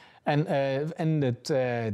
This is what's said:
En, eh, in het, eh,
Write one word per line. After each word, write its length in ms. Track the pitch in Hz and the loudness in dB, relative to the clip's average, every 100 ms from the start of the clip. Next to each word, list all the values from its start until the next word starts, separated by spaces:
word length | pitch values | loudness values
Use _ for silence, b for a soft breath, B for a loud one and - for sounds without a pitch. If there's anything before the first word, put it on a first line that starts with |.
| B B | B B
En, 240 | - 147 151 | 0 0 2
eh, 340 | 147 139 135 151 160 160 | 0 0 -2 -4 -2 0
in 160 | 156 | 2
het, 280 | 135 120 - | 0 -2 -2
eh, 340 | 139 127 120 113 | 0 0 -2 -2